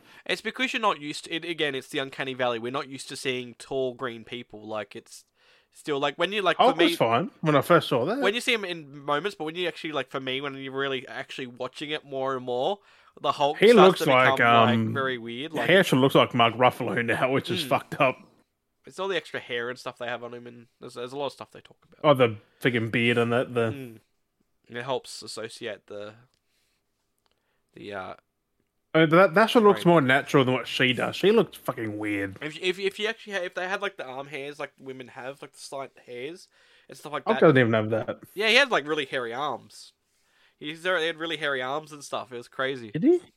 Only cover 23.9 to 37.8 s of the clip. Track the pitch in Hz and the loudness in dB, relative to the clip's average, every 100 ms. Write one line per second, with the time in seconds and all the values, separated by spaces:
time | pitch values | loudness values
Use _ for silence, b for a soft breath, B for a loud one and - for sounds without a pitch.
23.9 | 113 _ _ _ _ _ _ _ 117 127 | -18 _ _ _ _ _ _ _ -12 -6
24.9 | 123 - - 107 - 110 - 113 98 - | -6 -6 -16 -14 -12 -12 -12 -12 -12 -14
25.9 | 104 104 113 127 _ _ _ _ _ _ | -14 -14 -18 _ _ _ _ _ _ _
26.9 | _ _ _ _ _ _ _ _ - 101 | _ _ _ _ _ _ _ _ -20 -14
27.9 | 101 92 - _ _ _ _ _ _ _ | -12 -12 -14 _ _ _ _ _ _ _
28.9 | 160 165 165 196 170 220 254 208 202 175 | 2 6 6 6 4 4 6 6 6 6
29.9 | 170 131 135 - 143 127 123 117 - 127 | 6 6 2 4 2 4 0 -2 0 0
30.9 | 117 120 - 185 226 185 - - 123 113 | 0 -2 0 2 4 2 -2 -8 -6 -6
31.9 | 104 104 101 98 95 147 156 185 180 196 | -6 -4 -4 -4 -8 -14 -8 -6 -2 -4
32.9 | 196 214 220 - 196 180 180 185 202 196 | -4 -6 -6 -8 -8 -6 -6 -6 -4 -6
33.9 | 196 131 131 139 143 139 147 147 _ 135 | -8 -12 -10 -10 -10 -12 -10 -12 _ -16
34.9 | 131 123 117 123 139 143 - - 139 131 | -14 -14 -14 -14 -14 -18 -20 -12 -10 -10
35.9 | _ - 123 135 180 - b b b b | _ -14 -8 -8 -10 -18 b b b b
36.9 | - 151 147 180 226 165 135 117 110 | -16 -8 -6 0 4 6 8 6 2